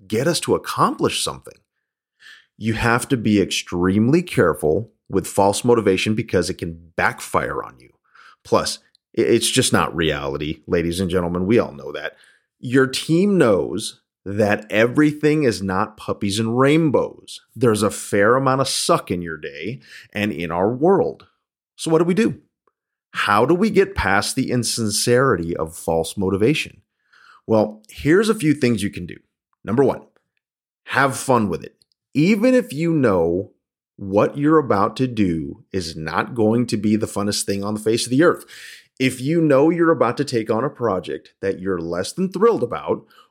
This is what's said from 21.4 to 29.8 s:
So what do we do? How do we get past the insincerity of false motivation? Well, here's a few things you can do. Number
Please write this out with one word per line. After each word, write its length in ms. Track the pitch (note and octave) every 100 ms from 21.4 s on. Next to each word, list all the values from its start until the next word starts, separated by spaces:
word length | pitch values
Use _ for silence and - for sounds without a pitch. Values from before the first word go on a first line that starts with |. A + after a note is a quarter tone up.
| _ _ _ -
So 160 | D#3+
what 80 | D#3+
do 60 | F3
we 100 | F#3
do? 260 | A3+ - _ _ _ _ _ _ _
How 320 | - G#2 G#2 B2+
do 80 |
we 160 | F3 G3
get 240 | - G3
past 420 | - F#2+ G2 - -
the 140 | B2
insincerity 1080 | B2 A#2 - G#2+ G#2 B2 A#2+ C3+ F2+ E2 -
of 220 | D#2+ -
false 400 | - E2 E2 -
motivation? 640 | F#2+ F#2+ A#2 D3+ - - _ _ _ _ - - -
Well, 380 | A2 G#2+ - -
here's 380 | - C#3+ F#3 G#3+
a 60 |
few 220 | A3 D3+ D3
things 260 | B2 G#2+
you 80 | G2
can 160 | - F2
do. 120 | - _ _ _ _
Number 200 | - A#2+